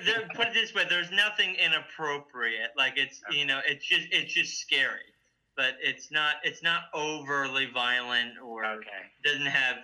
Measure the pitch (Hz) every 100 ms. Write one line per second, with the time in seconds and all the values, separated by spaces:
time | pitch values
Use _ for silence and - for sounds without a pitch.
0 | 196 226 220 - 233 226 220 202 170 175
1 | 175 196 208 214 196 180 170 156 151 -
2 | 151 143 143 123 117 110 117 - 131 131
3 | 131 - 104 143 143 135 139 143 - 175
4 | 170 180 - 170 165 - - 143 131 101
5 | - _ _ _ _ - 131 131 147 131
6 | - 151 151 147 160 151 165 170 170 160
7 | 151 156 139 143 135 135 131 123 120 123
8 | 123 120 120 117 123 113 110 107 107 98
9 | 95 _ 147 139 143 139 131 117